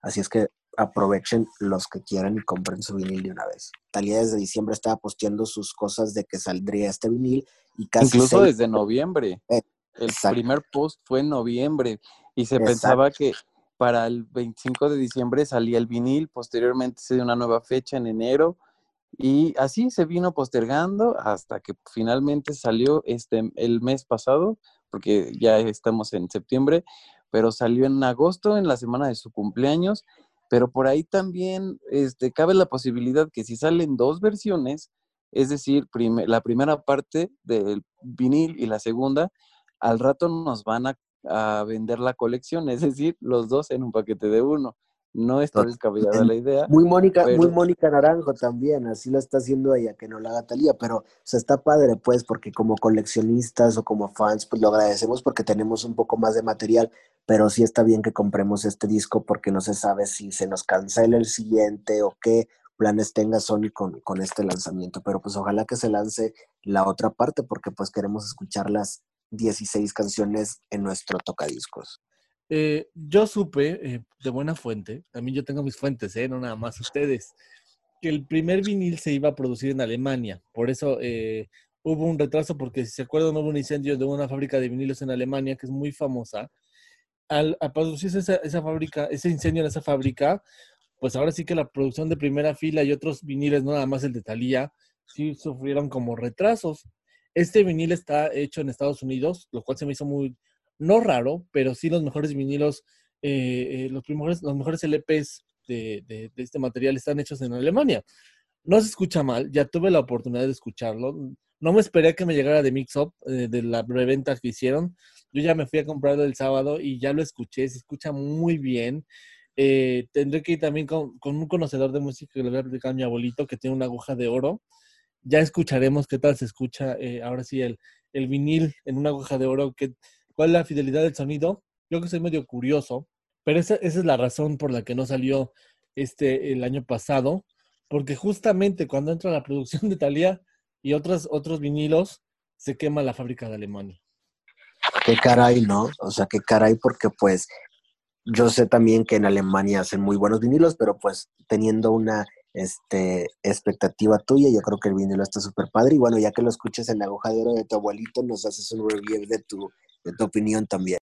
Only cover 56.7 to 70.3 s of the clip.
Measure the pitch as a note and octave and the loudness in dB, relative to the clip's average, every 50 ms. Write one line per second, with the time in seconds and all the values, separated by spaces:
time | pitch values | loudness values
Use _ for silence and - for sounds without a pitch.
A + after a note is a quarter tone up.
56.7 | A2+ A#2 A2+ A2+ _ _ _ _ _ _ _ - A2 G#2+ G#2+ G#2+ - - A2+ A2 | 4 4 4 2 _ _ _ _ _ _ _ 2 4 6 6 4 6 4 4 4
57.7 | - - A2+ A2+ A2+ G#2+ G2+ A2 - - G#2 G2+ - - G2 G2+ G#2 G2+ - G#2+ | 6 4 6 6 4 4 2 -2 -2 0 -2 0 0 0 0 0 0 -2 -2 -4
58.7 | G2 _ - G#2 G#2+ G#2+ G2+ - - A2 G2+ - G#2 - - G2+ F#2+ F#2+ F#2 - | -4 _ -2 0 0 0 0 0 -2 -4 0 -2 -4 -2 -2 -2 -2 -2 -2 -4
59.7 | G2+ - - G2+ G2+ G2 G2+ G2+ - - G#2 G2+ F#2+ - G2 F#2+ F#2+ F#2 - - | -4 -2 -2 -2 0 0 -2 -4 -4 -10 -10 -10 -6 -6 -4 -4 -4 -6 -4 -2
60.7 | - F#2+ G2 G2 - A#2 A2+ A2+ A#2 A#2 A#2 A2+ - - A2 G#2+ A2 A2 G#2+ G#2 | -2 -2 -2 -2 0 2 4 4 4 4 2 0 -4 -8 -2 0 2 4 4 2
61.7 | G#2 G2 G2 - G#2+ G#2+ G#2 G2 - _ - A#2 A2+ A2+ A2 _ _ _ _ _ | 0 -6 _ -2 0 0 0 -2 -2 _ 0 2 2 2 2 _ _ _ _ _
62.7 | _ _ A2 G#2+ G#2 G#2+ G#2+ - _ - G#2+ A2 A2 A2 - - A2 G#2 G#2+ G#2 | _ _ 0 2 2 2 0 0 _ 0 0 2 0 0 0 0 -2 -2 -2 -4
63.7 | _ - G2+ F#2 D#2+ - _ - F#2+ F#2+ F#2+ F#2+ - - G2+ F#2+ F2+ F2+ - F2 | _ -6 -6 -6 -6 -10 _ -8 -6 -6 -6 -6 -4 -4 -2 -2 -2 -4 -6 -8
64.7 | G2 F#2 F2+ F2+ - F#2+ - G2+ G2 F#2+ - G#2 G2 G2+ F#2+ G2+ G2+ G#2 G#2+ - | -8 -8 -10 -10 -10 -10 -6 -6 -6 -4 -6 -6 -8 -6 -4 -2 -2 -2 -2 -4
65.7 | B2+ A#2+ A#2+ A2+ G#2+ G#2 G#2+ A2 - - A2 A2 - _ - _ _ _ _ G2+ | -6 -4 -2 0 0 0 -2 -4 -4 -4 -4 -6 -6 _ -20 _ _ _ _ -2
66.7 | G2+ G2 F#2+ G2 F#2+ - - A2+ - _ D3 - - - - - - - - G2+ | 0 2 2 2 0 0 -2 -4 0 _ -2 -2 0 -4 -6 -6 -8 -8 -8 -12
67.7 | F#2+ - G2 - _ G#2+ G2 G2+ G#2 G#2 G#2 G#2+ A2+ - G2 F#2+ - G#2 G2 G2+ | -8 -8 -10 -6 _ -6 -4 -4 -6 -8 -10 -12 -14 -14 -14 -10 -8 -6 -4 -2
68.7 | G#2 A2 G2+ - - - _ _ _ _ _ _ - G#2+ A2+ A2 G#3 - G#2+ - | -2 -2 -2 -4 -10 -14 _ _ _ _ _ _ -8 -2 -2 -2 -2 -2 -8 -6
69.7 | - A2 G#2 G2+ - - G#2+ G2+ - - G#2+ G2+ | -4 -4 -4 -4 -2 -4 -4 -4 -2 -2 -2 -2